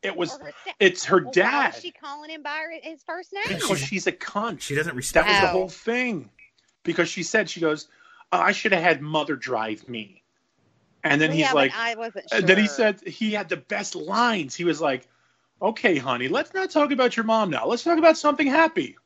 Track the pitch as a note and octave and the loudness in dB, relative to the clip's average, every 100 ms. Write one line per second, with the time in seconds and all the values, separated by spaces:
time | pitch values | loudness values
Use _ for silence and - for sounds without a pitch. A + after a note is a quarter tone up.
0 | G3 E4+ E3+ C#4+ - - - - G3 F3+ | -6 -4 -6 -6 -16 -16 -14 2 2 2
1 | - F3+ B3 - G#3 C#4+ C4+ - F4 - | 2 2 4 2 2 2 0 -2 -16 -16
2 | D4 D4 D4+ D#4+ D4 D4+ D#4+ D#4+ D4 D#4+ | -14 -14 -14 -12 -8 -8 -8 -12 -14 -16
3 | - F4 F#4 G4 A4+ - F#4 F#3 C3+ F#3+ | -12 -12 -10 -8 -6 -4 -2 -2 -2 -4
4 | F3+ - - G3+ A3+ E3+ - C#3+ D#3+ B2+ | -4 -6 -8 -4 -4 -6 -6 -4 -4 -4
5 | C3 D#3+ E3+ G3+ F#3+ F3+ F#3 - - A#3+ | 0 2 4 4 4 2 -2 -6 -4 -2
6 | B3+ F#3+ A#2+ _ - _ _ _ - E3+ | -2 -4 -10 _ -20 _ _ _ -4 0
7 | E3 - E3 A3 F#3 - D#3+ D3+ - _ | -2 -2 -2 0 -2 -2 -2 -2 -8 _
8 | _ - _ F3+ F3 G3+ A3 F#3 E3+ D3+ | _ -20 _ 2 2 2 2 2 4 2
9 | D3+ D#3 D3 C#3 B2 A#2+ A2 G#2+ - A#2+ | 0 -2 -2 -4 -2 -4 -4 -8 -10 -12
10 | G#2 _ _ _ _ _ _ _ _ _ | -12 _ _ _ _ _ _ _ _ _
11 | D#3 D3 D#3 D#3+ D3+ D#3 C#3 G#3+ A3+ A3 | 0 2 2 2 2 4 2 0 -4 -4
12 | A#3 G3+ - A3 F3+ F#3+ G#3 - A3 G3 | -8 -10 -4 0 4 6 4 2 0 0
13 | F#3+ - A3 G#3 F3+ E3+ - G3+ G3+ F3 | -10 -4 -4 -2 -6 -8 -6 -8 -8 -10
14 | D3+ G3+ A#3+ G#3+ C#3 - E3+ D3+ D#3 B2+ | -4 0 0 0 -4 -4 -2 0 0 -2
15 | _ _ _ _ _ _ F#3+ A3+ A#3 D3+ | _ _ _ _ _ _ -4 0 2 2
16 | C3 A#2+ B2+ B3 E4 F#4+ F#4+ D#4 D4 C4+ | 0 -2 0 -2 -2 -4 -2 2 2 2
17 | B3 A#3+ A3 A3+ G3+ C3+ A#2+ A#3 E4 E4 | 2 2 0 2 2 0 -2 -2 2 6
18 | D#4+ D#4+ D4 D4 C#4+ D4 E4 D#4+ B2+ - | 6 6 2 2 2 4 4 2 -6 -8